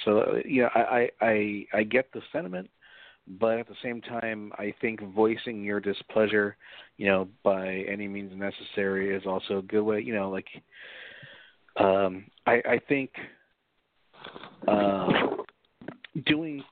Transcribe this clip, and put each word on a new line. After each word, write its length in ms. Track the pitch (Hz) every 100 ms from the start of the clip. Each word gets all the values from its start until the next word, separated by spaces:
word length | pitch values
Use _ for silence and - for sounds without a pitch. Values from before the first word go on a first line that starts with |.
So, 160 | - 107
uh, 200 | - -
you 180 | - 127
know, 80 | 120
I, 60 | 113
I, 300 | 117 123 123 -
I, 460 | 113 107 104 104 98
I 80 | 104
get 280 | 107 123 131
the 100 | 113 -
sentiment, 380 | 151 180 90 98 _ - - - _ -
but 320 | 95 113 113
at 100 | 117
the 80 | 101
same 180 | 127 120
time, 520 | - 117 113 107 104 -
I 160 | 104 -
think 200 | 117 113 101
voicing 480 | 98 110 110 123 110
your 180 | 104 104
displeasure, 760 | 101 98 - 110 107 107 104 - - - - -
you 100 | 101
know, 200 | 95 95 -
by 420 | 101 95 95 95 95
any 200 | 101 101
means 240 | 101 98
necessary 800 | 95 98 - - - 98 95 98
is 120 | 98 95
also 320 | 92 - 98
a 40 |
good 200 | 95 107
way. 180 | 107 107
You 140 | 120
know, 160 | 107 95
like, 180 | 95 - 82 - - - - - - - - - _ _ -
um, 480 | 98 95 95 92 107 _ -
I, 160 | 120 -
I 140 | 120 -
think, 220 | 139 131 - - - _ _ _ _ _ _ _ - - - - - -
uh, 680 | 104 101 98 92 - - - - _ _ _ - - - 165 120
doing 360 | 151 160 143 135